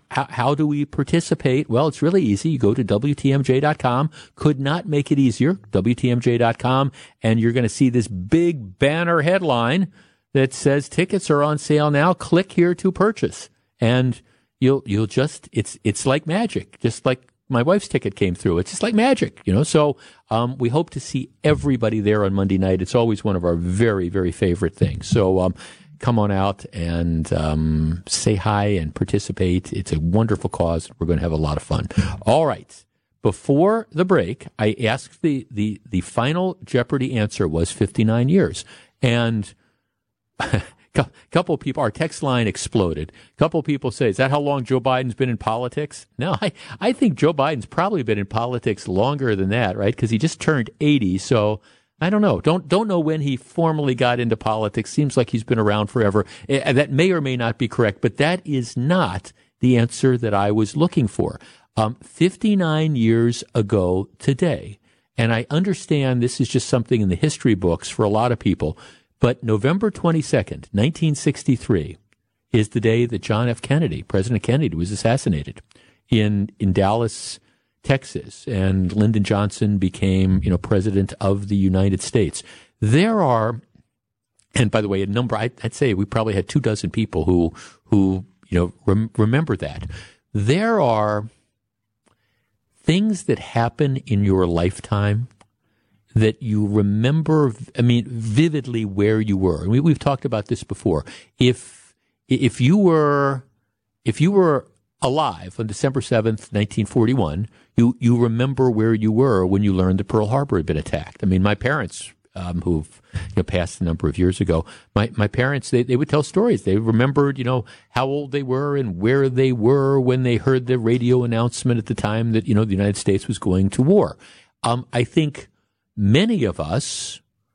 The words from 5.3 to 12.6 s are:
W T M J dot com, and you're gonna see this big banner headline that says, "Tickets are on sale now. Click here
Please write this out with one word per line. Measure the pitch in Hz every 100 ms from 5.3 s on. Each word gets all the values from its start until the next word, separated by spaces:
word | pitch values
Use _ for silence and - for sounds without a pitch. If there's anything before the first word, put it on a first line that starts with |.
| - 160 190 -
W | 98 107
T | 123 127
M | 120
J | 123 120
dot | 117 117
com, | 123 131 139 - - -
and | 110 113
you're | 117
gonna | 123 117
see | - 131
this | 123 110
big | 92 95 165 170 147 98 -
banner | 139 160 170 165
headline | 151 190 165 120 117 175 180 - _ _ _
that | 139 131
says, | - 143 143 -
"Tickets | - 185 196 -
are | 147
on | 151 151
sale | - 151 151
now. | 143 165
Click | 175 - 170 190
here | -